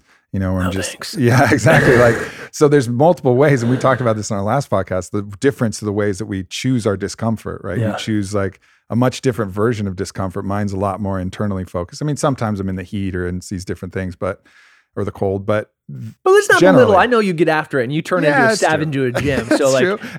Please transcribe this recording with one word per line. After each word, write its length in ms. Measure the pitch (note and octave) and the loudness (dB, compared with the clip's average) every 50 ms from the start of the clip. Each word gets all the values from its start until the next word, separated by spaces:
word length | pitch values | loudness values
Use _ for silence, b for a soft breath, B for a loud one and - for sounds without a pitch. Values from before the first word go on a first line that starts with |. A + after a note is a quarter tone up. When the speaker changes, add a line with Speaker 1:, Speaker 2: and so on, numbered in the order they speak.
| b b b b b b | b b b b b b
Speaker 1:
you 80 | - G2 | -6 -4
know, 140 | F#2+ F#2 F#2 | -2 -2 -2
where 80 | F#2 | -2
I'm 60 | F#2 F#2 | -2 -2
Speaker 2:
No 40 | |
Speaker 1:
just 200 | F#2 F#2+ F2+ - | -4 -4 -6 -8
Speaker 2:
thanks. 220 | - - - - - | -10 -12 -14 -10 -4
Speaker 1:
<laughs> 40 | F#3 | 0
Yeah, 340 | B2 A#2 A#2 B2+ C#3 A2 | 2 4 6 6 4 4
exactly. 440 | D#3 B2+ - D#3+ D#3+ D3 C#3+ - B2+ A#2 | 4 4 4 4 4 6 6 6 6 6
Like, 180 | B2 A#2 A2+ G#2+ B B B B | 6 4 4 2 B B B B
Speaker 2:
<laughs> 140 | B B | B B
Speaker 1:
so 160 | B - D3+ C#3+ | B 2 4 4
there's 200 | D3 C#3+ B2 A2+ | 4 4 2 2
multiple 480 | B2 A#2+ D3 E3+ F3 - - C3 B2 | 0 2 4 4 2 2 2 2 4
ways, 260 | B2 D3 D#3 C#3+ B2 | 4 4 4 4 2
and 80 | A#2 A#2+ | 2 0
we 60 | B2+ | 0
talked 240 | B2+ - C3+ C3 A#2+ | 2 2 2 2 2
about 160 | B2+ A2+ A2 | 0 0 -2
this 140 | A2 G2+ - | -2 -4 -6
on 80 | A2+ G2 | -6 -4
our 60 | G2 | -2
last 260 | G#2+ A#2+ C#3+ C3+ - | -2 -2 -2 -2 -2
podcast, 400 | - G2 F#2 - F#2 F#2 F2+ - | -2 -2 -2 -2 -4 -6 -6 -6
the 120 | - G#2 G2+ G#2 G2+ - | -6 -8 -8 -8 -6 -2
difference 420 | - C#3 C#3 - B2+ G#2+ G2+ - | 0 0 0 0 -2 -2 -4 -4
of 40 | G#2+ | -6
the 60 | G#2+ | -4
ways 260 | G2 G#2+ G2+ G#2 G2 F2+ | -2 0 0 -2 -2 -4
that 80 | A2 | -6
we 180 | G#2+ G#2 F#2+ F#2 | -6 -6 -6 -8
choose 420 | - - - - B2+ C3 A#2+ G2+ | -8 -8 -6 -4 -2 -2 0 0
our 100 | A2 G2 | 0 -2
discomfort, 640 | F#2 G2+ F#2 - - A2 A2+ A2+ G#2+ - F2+ F2 - | -2 -4 -8 -6 -4 -4 -4 -4 -4 -6 -10 -12 -10
right? 160 | - F#2+ F#2+ A2+ | -8 -6 -4 -2
Speaker 2:
Yeah. 140 | A2+ G2+ | -2 -2
Speaker 1:
You 60 | G2+ - | -4 -6
choose, 360 | - A2+ G#2+ G#2 G2 F#2+ G#2 | -4 -4 -4 -4 -4 -4 -4
like, 260 | G2+ G2 F#2+ F#2+ _ b b b b b b | -4 -4 -4 -6 _ b b b b b b
a 80 | G#2 | -2
much 240 | A#2 B2+ B2+ - - | 0 0 0 0 -2
different 320 | - C3 A2 - A2 F#2+ | -2 -2 -2 -2 -4 -4
version 340 | F#2 G2+ G#2+ A#2+ A2+ G#2 G#2 | -2 -2 0 0 0 -2 -4
of 80 | G2 F2+ | -6 -6
discomfort. 520 | F#2 F#2+ - - - F#2+ F#2+ F2+ G2+ G2 | -6 -8 -8 -8 -8 -8 -6 -6 -6 -6
Mine's 260 | G2 G2+ G2+ G#2 G2+ | -4 -4 -4 -4 -4
a 60 | G2 F#2+ | -4 -4
lot 220 | G2 G2 F#2 G2 | -4 -4 -4 -4
more 200 | G#2+ G2 G2 F#2+ | -4 -4 -4 -4
internally 440 | F2+ F#2 - - G#2+ G#2 G2 F#2 F#2 | -6 -6 -6 -6 -4 -4 -4 -6 -6
focused. 380 | - - F2+ F2 - - - | -6 -6 -8 -8 -8 -8 -8
I 40 | D3 | -6
mean, 100 | D3+ D3 | -6 -4
sometimes 440 | - - D3+ C3+ - A#2+ G#2+ G#2+ F#2+ | -2 -2 -2 -2 -2 -2 -4 -4 -4
I'm 80 | F#2+ F#2+ | -4 -4
in 60 | F#2 | -4
the 60 | F#2+ | -6
heat 320 | F#2 - - G2+ G2 F#2+ F2+ | -8 -8 -8 -6 -6 -4 -4
or 140 | F2+ F2+ F2 | -4 -4 -4
in 120 | F#2 F2+ - - | -6 -8 -8 -8
these 160 | G#2 F2+ F2+ | -10 -8 -8
different 260 | - F#2 - - F#2 | -8 -10 -10 -10 -10
things, 240 | - G2 F#2 F2+ F2 | -8 -8 -8 -8 -8
but, 260 | - - F#2 G2+ - _ b b b b b b b b b - | -6 -6 -6 -6 -8 _ b b b b b b b b b -8
or 80 | G#2 G2+ | -8 -6
the 60 | G2 | -6
cold, 320 | - - G#2 G2 F#2+ G2+ G2 | -4 -4 -2 -2 -2 -2 -2
but 280 | G#2+ G#2+ G#2+ G#2+ - _ _ _ - | -2 -2 -2 -4 -6 _ _ _ -16
Speaker 2:
But 420 | C#3+ B2+ A#2+ A2 - _ - F#4+ | -14 -14 -14 -14 -10 _ 2 4
let's 180 | F#4+ G#4 G#4 - | 4 4 6 4
not 120 | G4 F4 | 4 6
Speaker 1:
generally. 240 | - - F#3 B3+ B3 | 6 8 8 8 6
Speaker 2:
belittle. 160 | - G3 F3 | 6 6 4
I 40 | G3 | 4
know 120 | B3 B3 A3+ | 4 2 2
you 140 | A3 F#3+ | 2 2
get 160 | F3 D3+ D#3+ D#3 | 2 0 2 2
after 320 | D#3 D#3 D3+ - - C3+ | 2 0 0 -2 -2 -2
it, 40 | A#2 | -2
and 80 | B2 | 0
you 80 | D3 D#3+ | -2 -4
turn 220 | E3+ - F#3+ F3+ | -2 -2 0 0
Speaker 1:
Yeah, 60 | - D3 | 2 2
Speaker 2:
into 80 | G#3 C4+ A#3 | 2 4 4
a 40 | A3+ | 2
Speaker 1:
that's 120 | A3 F3 | 2 2
true. 80 | G3+ E3 | 2 2
Speaker 2:
savage 180 | D#3+ D3+ D#3 | 2 0 -2
into 180 | D#3 C#3 C#3 C3 | -2 -2 -2 0
a 60 | B2 | 0
gym. 340 | B2 - B2+ C#3+ C3+ - A3+ | -2 -2 -2 -2 -2 -2 0
Speaker 1:
<laughs> 20 | - | 0
That's 100 | - - | 0 2
Speaker 2:
So, 100 | D3 C3+ | 4 4
like, 100 | C3 C3 B2+ | 4 4 2
Speaker 1:
true. 140 | - G3+ A3 B B B | 2 0 -2 B B B